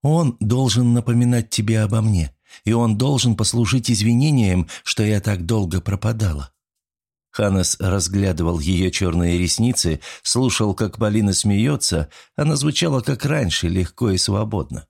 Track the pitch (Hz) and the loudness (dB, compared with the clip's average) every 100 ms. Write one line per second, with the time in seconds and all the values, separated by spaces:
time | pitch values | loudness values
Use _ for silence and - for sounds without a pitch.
0 | 135 160 156 - 104 123 131 110 123 120 | 2 2 2 0 0 0 2 2 2 2
1 | 117 120 123 123 113 - 104 110 107 113 | 2 2 2 2 0 -4 0 0 2 0
2 | 110 98 78 _ _ - - 117 117 104 | 2 2 0 _ _ -8 -2 2 2 0
3 | 131 135 123 107 107 117 113 131 113 110 | 0 2 0 0 0 0 0 0 0 0
4 | 107 117 147 139 104 90 82 - - - | 2 2 4 4 4 2 0 -6 -6 -2
5 | 107 104 95 98 82 113 92 90 - 98 | 0 0 0 -4 0 -2 0 -2 -2 -4
6 | 110 113 104 73 71 _ _ _ _ _ | -2 -2 -2 -2 -8 _ _ _ _ _
7 | _ _ _ - 104 95 90 - 95 98 | _ _ _ -2 0 2 0 -2 -2 -2
8 | 87 98 98 82 85 85 76 90 92 - | 0 0 0 0 0 -2 0 0 0 0
9 | 92 82 85 87 87 - 117 120 87 76 | 0 2 2 2 0 0 0 0 -2 -4
10 | - - - 120 127 - 107 95 107 - | -8 -12 -4 -2 0 0 -2 0 -4 -2
11 | 107 107 104 95 104 101 123 143 - 82 | 0 2 2 0 0 2 0 0 -2 -2
12 | 78 - - - 151 147 147 143 170 135 | -4 -10 -14 -4 -2 0 -2 0 0 0
13 | 113 127 139 156 101 - 82 90 90 - | -2 -4 -2 -2 -2 -2 -2 0 -2 -2
14 | 117 95 - 101 107 101 - - - | -2 0 0 -2 -2 -4 -6 -10 -14